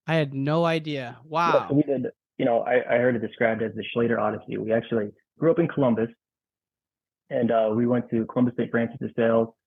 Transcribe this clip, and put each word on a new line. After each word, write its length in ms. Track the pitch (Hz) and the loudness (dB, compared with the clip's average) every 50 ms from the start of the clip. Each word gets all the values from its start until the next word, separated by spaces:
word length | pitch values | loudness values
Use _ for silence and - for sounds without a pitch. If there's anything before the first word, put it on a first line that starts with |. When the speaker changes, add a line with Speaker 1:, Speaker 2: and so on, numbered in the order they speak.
| _ | _
Speaker 1:
I 80 | - 160 | -2 0
had 180 | 165 151 139 139 | 0 0 -2 -4
no 320 | 135 135 143 151 165 170 | -4 -2 0 0 2 2
idea. 540 | 165 165 165 156 156 147 139 131 117 117 117 | 0 0 -2 -4 -6 -8 -8 -8 -10 -12 -16
Speaker 2:
Yeah, 100 | 123 156 | -14 -6
Speaker 1:
Wow. 380 | 156 160 170 170 156 135 117 - | -2 0 2 2 2 2 2 2
Speaker 2:
so 60 | 143 | 2
we 80 | 143 151 | 2 2
did, 240 | - 139 127 123 - - _ _ _ _ - | 2 0 -4 -4 -6 -10 _ _ _ _ -2
you 80 | 131 | 0
know, 140 | 127 117 117 - | 2 2 2 2
I, 140 | - 123 127 117 - - | 2 2 0 2 2 2
I 40 | 120 | 2
heard 160 | 120 127 123 | 2 2 0
it 40 | 113 | 0
described 420 | 107 110 - - 120 113 110 110 113 | -4 -6 -4 -2 0 0 0 -2 -4
as 100 | 110 104 | -4 -6
the 100 | 110 107 - - | -8 -10 -6 -2
Schlater 240 | 120 117 117 117 107 | 0 0 0 0 0
Odyssey. 380 | 107 107 107 - - - 113 | 0 -2 -2 -4 -8 -8 -8
We 160 | 104 107 107 110 | -6 -2 -2 0
actually 380 | 117 117 - 117 113 104 104 - _ _ _ _ - | -2 0 -2 -2 -2 -2 -4 -8 _ _ _ _ 0
grew 120 | - 160 | 0 2
up 80 | 165 165 | 2 2
in 100 | 170 156 | 0 0
Columbus, 400 | - - 139 123 117 107 113 117 117 _ _ _ _ _ _ _ _ _ _ _ _ _ _ _ _ _ _ _ _ _ _ - | 0 0 2 2 2 2 0 -4 -6 _ _ _ _ _ _ _ _ _ _ _ _ _ _ _ _ _ _ _ _ _ _ -8
and, 220 | 143 131 120 113 | -4 -2 0 2
uh, 200 | 117 113 110 110 107 | 2 2 2 2 2
we 120 | 113 120 | 2 2
went 220 | 120 123 120 117 - | 2 2 0 0 -2
to 140 | - 113 110 | -2 -2 -2
Columbus 300 | 113 - 127 123 123 - | -2 0 0 0 0 0
Saint 140 | - 117 - | -2 -4 -2
Francis 260 | - 117 117 117 - - | -2 -2 -2 -2 -4 -8
de 120 | - 110 - | -10 -6 -2
Sales, 340 | - 117 113 113 117 113 113 - _ _ | 0 0 2 2 2 0 0 -4 _ _